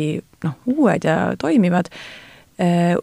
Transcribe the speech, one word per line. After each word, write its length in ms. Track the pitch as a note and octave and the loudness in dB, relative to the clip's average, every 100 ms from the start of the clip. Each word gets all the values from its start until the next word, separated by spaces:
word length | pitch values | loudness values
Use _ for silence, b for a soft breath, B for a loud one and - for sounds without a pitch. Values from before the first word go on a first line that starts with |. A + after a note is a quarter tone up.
| D3+ D3+ - _ | -2 -4 -10 _
noh, 120 | E3 C3+ - | -8 -6 -4
uued 320 | C#4+ B3 E3 | 2 2 2
ja 300 | - D#3+ F3+ F#3 | 0 0 -2 -2
toimivad, 520 | D4+ D4+ F3+ F3 F3+ B B B B B B - | 0 2 2 0 -2 B B B B B B -2
äh, 400 | F3+ F3 E3+ F3 | 0 2 2 0